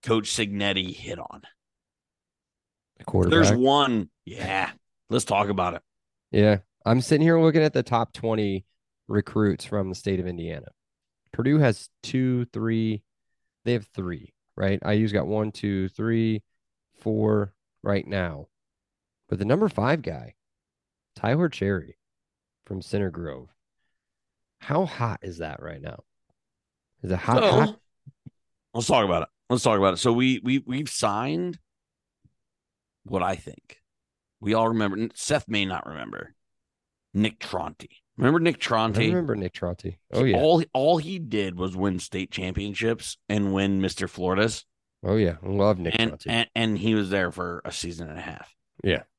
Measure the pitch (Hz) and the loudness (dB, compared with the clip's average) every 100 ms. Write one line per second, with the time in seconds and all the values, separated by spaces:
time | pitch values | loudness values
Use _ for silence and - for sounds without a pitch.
0 | - 113 104 - 107 101 101 95 92 - | 0 -2 0 -4 -4 -2 0 0 -4 -10
1 | - 87 - - - _ _ _ _ _ | -12 -12 -12 -16 -20 _ _ _ _ _
2 | _ _ _ _ _ _ _ _ _ _ | _ _ _ _ _ _ _ _ _ _
3 | - 98 90 - 98 113 131 143 139 113 | 0 4 6 8 6 6 6 6 4 0
4 | 85 _ - - 90 95 92 - _ _ | -2 _ -18 -10 -4 -2 -4 -6 _ _
5 | _ 117 - 101 101 98 90 85 _ _ | _ -2 0 0 2 0 -2 -4 _ _
6 | _ _ _ - 104 101 - _ - 120 | _ _ _ 4 6 6 0 _ 0 0
7 | 123 151 160 165 160 160 151 135 120 117 | 4 4 6 6 6 6 2 2 0 0
8 | 113 - 113 110 104 95 - _ _ _ | -2 -4 -2 0 0 -2 -8 _ _ _
9 | _ 104 - - 107 - - 104 95 92 | _ -2 0 2 2 2 -2 -4 -4 -4
10 | - 95 90 87 82 78 - _ _ _ | -4 -2 -4 -6 -8 -10 -14 _ _ _
11 | _ _ _ - 123 151 139 104 - _ | _ _ _ -2 2 4 4 2 -6 _
12 | - 127 127 123 120 113 110 113 110 107 | -6 -2 0 0 -2 -4 -2 0 0 -4
13 | _ _ _ _ _ _ - 120 98 - | _ _ _ _ _ _ -2 -2 -2 -8
14 | 90 85 - _ _ - 95 98 - 104 | -8 -8 -12 _ _ -4 -2 0 0 2
15 | 110 101 80 107 107 - 104 98 95 - | 2 0 -2 -2 -4 -4 -4 -2 -4 -4
16 | 113 113 113 110 _ _ _ _ _ _ | -2 0 0 -2 _ _ _ _ _ _
17 | - 110 107 107 101 _ _ _ - 101 | -4 0 2 2 0 _ _ _ -2 -2
18 | - 98 90 73 73 _ _ _ _ _ | -2 -4 -4 -6 -16 _ _ _ _ _
19 | _ _ _ 95 101 151 214 - 110 160 | _ _ _ -4 0 2 2 0 0 0
20 | 123 76 57 _ _ _ _ _ _ _ | -2 -10 -12 _ _ _ _ _ _ _
21 | _ - 104 139 170 - 98 98 69 - | _ -4 0 2 0 0 -2 -2 -4 -20
22 | _ _ _ _ _ _ _ 95 87 104 | _ _ _ _ _ _ _ -12 -4 -2
23 | 98 80 82 65 64 _ _ _ _ _ | -2 -4 -10 -12 -16 _ _ _ _ _
24 | _ _ _ _ _ _ - 147 185 - | _ _ _ _ _ _ -4 -2 -2 -2
25 | 117 98 98 82 80 76 76 78 76 - | -4 -4 -10 -10 -10 -10 -12 -12 -14 -16
26 | - _ _ _ _ _ _ _ _ _ | -20 _ _ _ _ _ _ _ _ _
27 | - 90 - - 220 90 214 214 _ _ | -4 -2 2 4 4 4 4 0 _ _
28 | - _ - _ _ _ _ 117 113 131 | -20 _ -20 _ _ _ _ -6 2 2
29 | 101 85 78 _ _ 123 131 107 98 90 | 4 2 -2 _ _ 2 4 4 4 4
30 | 127 117 131 127 120 135 - 131 147 - | 2 4 2 0 0 -2 -2 -6 -6 -2
31 | 110 101 127 160 180 165 _ _ _ _ | -2 0 -2 -4 -4 -8 _ _ _ _
32 | _ _ _ _ _ _ _ _ _ _ | _ _ _ _ _ _ _ _ _ _
33 | - 98 90 92 - - _ - _ _ | -6 -2 -2 -4 -8 -20 _ -20 _ _
34 | _ _ _ _ 104 110 113 113 104 98 | _ _ _ _ -2 2 2 2 0 -2
35 | 117 - - 147 - 107 98 90 - 78 | -6 -6 -2 -2 -2 -2 -2 -4 -8 -12
36 | 55 50 50 _ _ _ _ _ _ _ | -12 -12 -14 _ _ _ _ _ _ _
37 | _ 98 107 - - 92 80 - - - | _ 0 0 -2 -8 -6 -8 -12 -20 -20
38 | _ - 127 165 165 143 - 113 113 104 | _ 0 2 4 2 0 0 0 2 2
39 | 110 180 160 110 92 - 90 90 95 92 | 2 0 -2 -4 -4 -6 -6 -6 -10 -12
40 | _ - 131 113 151 165 170 131 143 175 | _ 0 2 4 4 4 2 0 2 2
41 | 151 190 156 104 95 90 92 92 98 90 | 0 -8 -4 -2 -2 -4 -6 0 0 0
42 | - 92 95 - 92 92 101 98 113 117 | -6 -8 -8 -6 -6 -4 -6 -2 -2 -2
43 | - - _ 104 101 95 98 98 95 - | -6 -14 _ -2 0 2 2 2 0 -2
44 | 92 - 90 95 110 110 - _ _ _ | -8 -4 -2 0 0 -2 -14 _ _ _
45 | 95 107 98 82 95 101 101 95 85 113 | -2 2 2 0 -6 2 2 2 0 0
46 | 113 - - 117 117 - 113 104 104 110 | -2 -2 -4 -2 -2 -2 -2 0 2 2
47 | 98 98 90 82 87 87 - - 87 82 | 2 0 -2 -4 -8 -8 -10 -10 -10 -10
48 | 82 80 87 - - _ _ _ 98 78 | -12 -12 -12 -14 -18 _ _ _ -2 -2
49 | - | -2